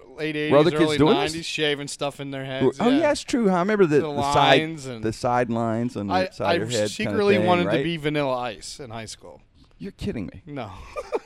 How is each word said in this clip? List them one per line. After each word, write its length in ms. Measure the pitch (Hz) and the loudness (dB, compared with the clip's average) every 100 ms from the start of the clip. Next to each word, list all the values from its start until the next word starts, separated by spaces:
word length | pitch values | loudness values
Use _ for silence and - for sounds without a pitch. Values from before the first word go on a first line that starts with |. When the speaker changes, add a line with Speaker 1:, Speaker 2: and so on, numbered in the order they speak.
| - 131 | -16 -8
Speaker 1:
late 200 | 156 151 | -6 -2
eighties, 160 | 151 | 4
Speaker 2:
Were 60 | 143 | 6
other 120 | 156 | 6
kids 120 | 151 | 4
Speaker 1:
early 140 | 156 147 | 2 4
Speaker 2:
doing 180 | 151 143 | 4 4
this? 160 | 151 | 0
Speaker 1:
nineties, 140 | 165 165 | -4 -6
shaving 420 | - 151 143 143 | -2 -2 -2 -6
stuff 320 | - 143 - | -8 -8 -8
in 100 | 139 | -10
their 120 | 135 | -10
Speaker 2:
Were, 40 | 135 | -6
Speaker 1:
heads, 300 | 131 131 131 | 0 0 2
Speaker 2:
oh, 100 | 220 | 2
Speaker 1:
yeah. 100 | 269 | 4
Speaker 2:
yeah, 100 | 311 | 2
it's 140 | 277 | 0
true. 240 | - 262 208 | -2 0 2
Huh? 80 | 185 | 2
I 20 | |
remember 260 | 185 214 180 | 2 4 4
the, 140 | 147 | 4
Speaker 1:
The 100 | 151 | 2
Speaker 2:
the 200 | 143 139 | -2 0
side, 280 | 143 143 151 | 4 6 6
Speaker 1:
lines 260 | 160 160 135 | 4 -8 -10
and 160 | 117 | -6
Speaker 2:
the 80 | 110 | -4
sidelines 840 | 107 123 123 123 117 113 110 120 110 | -2 0 2 2 0 0 -2 -4 -4
on 100 | 101 | -2
the 60 | |
Speaker 1:
I, 140 | 180 185 | -2 -2
Speaker 2:
side 160 | - 104 170 | -4 -2 0
Speaker 1:
I 20 | |
Speaker 2:
of 80 | 113 | 0
your 100 | 123 | 0
head 80 | 147 | -2
Speaker 1:
secretly 440 | - 214 214 202 | -2 -4 0 2
Speaker 2:
kinda 60 | 202 | 4
thing, 60 | 180 | 4
Speaker 1:
wanted 180 | 175 175 | 2 2
Speaker 2:
right? 120 | - | 0
Speaker 1:
to 40 | |
be 140 | 165 170 | -2 -2
Vanilla 400 | 147 151 143 127 | -2 -2 -2 -2
Ice 400 | 123 92 - - | -4 -8 -14 -16
in 120 | 131 | -14
high 160 | 113 110 | -12 -14
school. 340 | - 90 67 _ _ - - | -16 -18 -20 _ _ -20 -16
Speaker 2:
You're 140 | 190 | -16
kidding 340 | - 202 139 87 | -10 -8 -6 -8
me. 160 | - 165 | -12 -14
Speaker 1:
No. 240 | 143 107 95 | -12 -12 -14
<laughs> 40 | - 571 - - | -14 -12 -6 -8